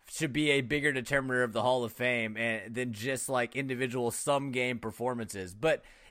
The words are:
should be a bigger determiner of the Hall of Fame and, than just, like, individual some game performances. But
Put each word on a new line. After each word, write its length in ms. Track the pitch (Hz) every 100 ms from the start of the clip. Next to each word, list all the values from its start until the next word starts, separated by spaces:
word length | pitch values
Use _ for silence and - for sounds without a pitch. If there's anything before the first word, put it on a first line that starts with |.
| -
should 240 | - 156
be 160 | 147 151
a 100 | 139
bigger 320 | 123 147 147
determiner 500 | 131 123 139 131 127
of 120 | 123
the 80 | 113
Hall 220 | 117 127
of 80 | 117
Fame 440 | - 123 123 113 107
and, 380 | 117 110 101
than 180 | 117 127
just, 380 | 104 123 131 -
like, 260 | 131 120 135
individual 540 | 139 123 127 127 120
some 400 | 117 - 143 139
game 280 | 127 123 120
performances. 760 | 110 - 120 123 107 101 92
But 280 | 101 156 143 - - -